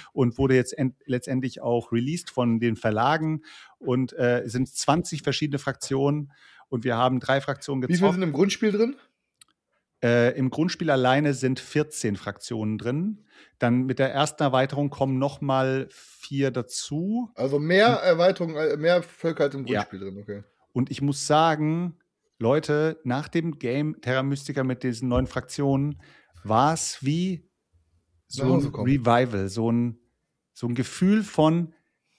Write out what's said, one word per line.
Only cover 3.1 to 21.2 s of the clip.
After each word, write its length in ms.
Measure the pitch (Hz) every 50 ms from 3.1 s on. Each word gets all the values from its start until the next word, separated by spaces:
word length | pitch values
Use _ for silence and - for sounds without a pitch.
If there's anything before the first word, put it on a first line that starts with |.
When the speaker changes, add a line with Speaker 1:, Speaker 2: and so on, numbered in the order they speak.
| 156 156 156 156 156 151 - - - - - - _ _
Speaker 1:
und, 340 | 226 143 123 131 131 123 -
äh, 280 | - 123 123 123 123
es 100 | - 117
sind 180 | 104 127 131 -
zwanzig 540 | - - - - 147 170 - - 160 143 -
verschiedene 340 | 147 131 - 156 147 143
Fraktionen 760 | 135 - 139 - - - - 135 135 139 143 147 151 143 139 _ _ - - - - _ _
und 140 | 127 113 113
wir 140 | 127 117
haben 220 | 117 127 127 131 123
drei 220 | - - 135 135
Fraktionen 400 | - 143 127 - - - 139 131
Speaker 2:
Wie 60 | 127
viele 120 | 123 175 170
Speaker 1:
gezockt. 140 | 196 202 180
Speaker 2:
sind 80 | 185 185
im 100 | 160 139
Grundspiel 380 | 151 196 196 - - 220 214
drin? 240 | 202 208 226 247 277 - _ _ _ _ _ _ _ _ - _ _ _ _ _ _ _ _ _ _ _ -
Speaker 1:
Äh, 340 | 120 120 120 117 123 -
im 140 | 143 131 127
Grundspiel 400 | - 151 160 180 - - 170 156
alleine 420 | 139 131 123 127 131 143 151 147 135
sind 260 | 120 131 127 131 -
vierzehn 580 | - - - 147 147 151 - - - 107 101
Fraktionen 600 | - - 104 98 - - - 120 110 107 107 107
drin. 480 | 104 110 120 131 156 185 220 208 - _ _ _ - - _ _
Dann 300 | - 123 117 120 127 131
mit 100 | 131 123
der 160 | 139 135 131 135
ersten 300 | 139 147 143 - - 156
Erweiterung 480 | 131 131 131 135 135 139 143 147 139
kommen 260 | 139 - 139 135 131
noch 240 | 127 139 143 - -
mal 460 | 147 139 131 135 131 131 131 135 131 -
vier 640 | - - - - - - - - 139 135 139 131
dazu. 800 | 123 127 120 - - - - - 143 156 180 202 226 240 240 - _
Speaker 2:
Also 240 | - 127 135 143
mehr 300 | 147 151 165 180 196 220
Speaker 1:
Und 160 | 240 233 196 -
Speaker 2:
Erweiterungen, 520 | 185 165 165 175 190 180 - 175 160 156
äh, 200 | 147 156 151 147
mehr 240 | 147 151 170 180 175
Völker 440 | 165 - - - - 165 156 - 147
als 100 | 139 135
im 100 | 139 127
Speaker 1:
Ja. 140 | 117 110 104
Speaker 2:
Grundspiel 200 | 104 - 101 92
drin, 200 | 98 98 95 101
okay. 220 | 104 - 101 104 - _ _ _ _ _
Speaker 1:
Und 200 | - 123 131 -
ich 100 | - -
muss 240 | 143 143 139 -